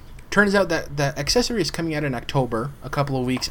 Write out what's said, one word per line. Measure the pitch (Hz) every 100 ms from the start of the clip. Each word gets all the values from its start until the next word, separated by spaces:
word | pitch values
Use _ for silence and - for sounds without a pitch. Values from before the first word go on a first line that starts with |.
| - - -
Turns | 190 208 196
out | 185
that | 165 - 143
the | 143 -
accessory | 143 247 240 233
is | 151
coming | - 165 151
out |
in | 147 120
October, | - 143 123 113 135 -
a | 127
couple | 143 139 131
of | 123
weeks | 127 -